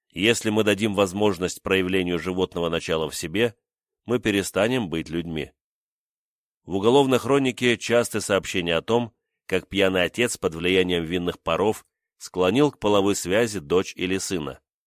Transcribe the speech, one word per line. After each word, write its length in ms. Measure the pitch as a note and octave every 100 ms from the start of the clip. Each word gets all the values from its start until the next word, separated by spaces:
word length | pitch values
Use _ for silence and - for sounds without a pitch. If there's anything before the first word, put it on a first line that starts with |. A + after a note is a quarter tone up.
| _
Если 380 | - G#2 A#2 A2+
мы 160 | G#2+
дадим 300 | G#2 G2 G#2+
возможность 680 | G2 G2 F#2+ G#2+ F2 F2+ -
проявлению 560 | F2+ F#2+ F#2 F#2+ F2+ F2+
животного 520 | F2 F#2 F#2 F2+ E2+
начала 400 | E2 - D#2+ D#2
в 40 |
себе, 400 | - E2+ F#2+ A#2 - _ _ _ _ -
мы 120 | A#2+
перестанем 720 | A2 G2+ F2+ F#2 A2 B2+ F#2+
быть 220 | D#2+ D2+
людьми. 420 | E2 E2 D#2 C#2+ _ _ _ _ _ _ _ _ _ _ _
В 120 | - F#2+
уголовной 420 | G#2+ C#3 C3+ B2
хронике 580 | A2+ C#3+ C3 A#2 B2 A2+
часты 460 | - A#2 A2+ A2
сообщения 540 | - F#2+ D#2+ F#2+ E2+ E2
о 60 |
том, 320 | - A#2 A#2+ - _ _ -
как 220 | F#2 -
пьяный 340 | F#2+ F#2+ F#2
отец 340 | F2 - A#2+ -
под 180 | -
влиянием 500 | E2 F2 F#2 F2+ F2
винных 340 | D#2+ F2+ F2 -
паров 460 | - E2 G2+ G#2+ - _ _ _
склонил 540 | - F2+ F2+ A#2 D3
к 60 | -
половой 360 | G#2 G#2 G2
связи 460 | G2 F2 G2+ A#2+ G2+
дочь 320 | C#2+ F2 G2
или 240 | - F#2 F#2
сына. 420 | - F2+ C#2 C2 _ _